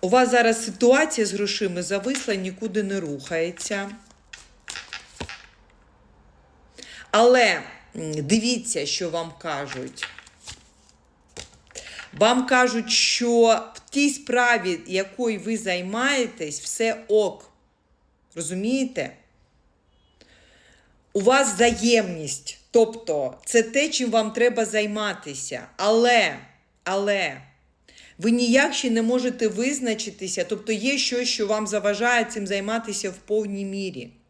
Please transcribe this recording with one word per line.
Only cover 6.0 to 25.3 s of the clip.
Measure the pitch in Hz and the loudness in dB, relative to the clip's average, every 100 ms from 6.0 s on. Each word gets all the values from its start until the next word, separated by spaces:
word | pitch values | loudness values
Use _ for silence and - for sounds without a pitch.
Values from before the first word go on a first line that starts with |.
| _ _ _ _ _ _ _ - - - - | _ _ _ _ _ _ _ -20 -20 -18 -2
Але, | 208 240 254 226 165 131 - - - | 4 8 8 6 2 -4 -18 -16 -10
м, | 160 | -6
дивіться, | 156 143 220 226 247 - 170 143 | -6 0 0 2 -2 -4 -4 -4
що | - 175 | -4 -4
вам | 165 165 - | -6 -8 -10
кажуть. | 165 143 139 131 131 - - - - _ - - _ _ _ _ _ _ _ - - _ _ - - - - | -8 -6 -6 -10 -12 -10 -12 -12 -20 _ -20 -20 _ _ _ _ _ _ _ -18 -18 _ _ -18 -16 -16 -16
Вам | 143 208 247 254 | 2 4 4 2
кажуть, | 254 247 233 233 | 4 4 2 0
що | - - - 240 233 233 226 - | 0 2 0 2 6 6 4 0
в | - - | -18 -8
тій | 277 285 | 0 0
справі, | 277 - 247 247 233 185 170 - | 0 -2 2 4 2 0 -6 -4
якою | 185 196 - 240 208 | -4 -4 -2 -2 -2
ви | 190 220 | -4 -4
займаєтесь, | 220 180 180 220 262 277 240 - 156 151 | -2 -4 -2 -2 0 0 -2 -4 -10 -8
все | - - 226 220 - | -8 -2 -2 -2 2
ок. | 208 202 - - _ _ _ _ _ _ _ _ | 2 2 -2 -20 _ _ _ _ _ _ _ _
Розумієте? | - 151 180 208 262 254 - 131 - _ _ _ _ _ _ _ _ _ _ _ _ _ _ _ _ _ _ _ | -12 -8 -4 -2 -2 -2 -4 -8 -10 _ _ _ _ _ _ _ _ _ _ _ _ _ _ _ _ _ _ _
У | 202 | 2
вас | 196 269 262 | 4 4 4
взаємність. | 190 240 233 226 233 196 170 151 - - - _ | 4 2 4 4 4 2 -6 -8 -10 -12 -18 _
Тобто, | 233 220 226 - 151 131 - | 2 4 0 -4 -2 -2 -6
це | - 233 | 0 0
те, | 226 254 302 | 2 0 0
чим | - 247 | 0 0
вам | 226 214 | 0 0
треба | 226 240 233 | 0 0 2
займатися. | 220 214 208 208 208 190 - | -2 -2 -2 -4 -6 -6 -10